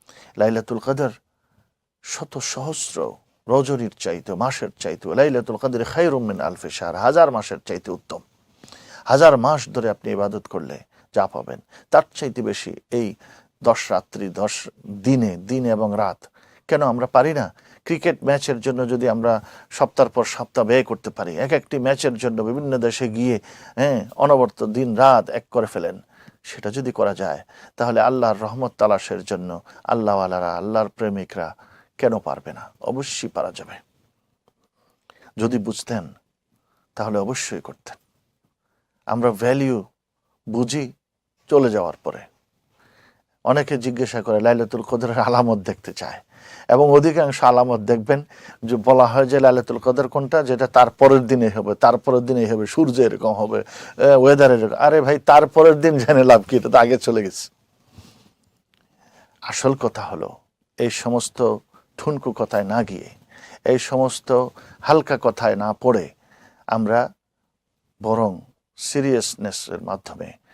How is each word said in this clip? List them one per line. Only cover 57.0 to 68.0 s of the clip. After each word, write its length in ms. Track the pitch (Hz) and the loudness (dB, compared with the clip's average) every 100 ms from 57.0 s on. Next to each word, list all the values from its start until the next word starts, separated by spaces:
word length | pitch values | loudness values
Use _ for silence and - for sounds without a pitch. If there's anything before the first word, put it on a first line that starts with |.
| - 113 | 0 -2
গেছে। 260 | 98 - - _ _ _ _ - - _ _ _ _ _ _ _ _ _ _ _ _ _ | -4 -8 -16 _ _ _ _ -20 -20 _ _ _ _ _ _ _ _ _ _ _ _ _
আসল 340 | - - 131 135 | -12 -4 -2 0
কথা 260 | 117 - | -4 -6
হলো, 360 | 98 82 53 - _ _ _ - | -12 -10 -12 -14 _ _ _ -6
এই 120 | 120 | -6
সমস্ত 680 | - 120 120 - - 117 107 - _ _ - | -4 -4 -4 -4 -2 -2 -2 -10 _ _ -10
ঠুনকু 340 | - 143 131 | -8 -6 -6
কথায় 320 | 110 113 107 | -6 -4 -4
না 200 | 98 113 | -2 -4
গিয়ে, 260 | 107 95 - _ _ - - - - | -4 -8 -16 _ _ -20 -20 -6 0
এই 140 | 127 | 0
সমস্ত 680 | - 131 131 - - 127 127 - - - | 0 -2 -2 -4 -2 0 0 -8 -20 -6
হালকা 360 | - 156 151 135 | 2 2 2 -2
কথায় 340 | 120 - 117 101 | -2 0 -2 -2
না 180 | 104 | -4
পড়ে, 360 | 104 127 110 80 _ _ _ _ _ - | -2 0 0 -2 _ _ _ _ _ -6
আমরা 460 | 113 107 117 131 _ _ _ _ _ _ _ _ _ | -4 0 0 -2 _ _ _ _ _ _ _ _ _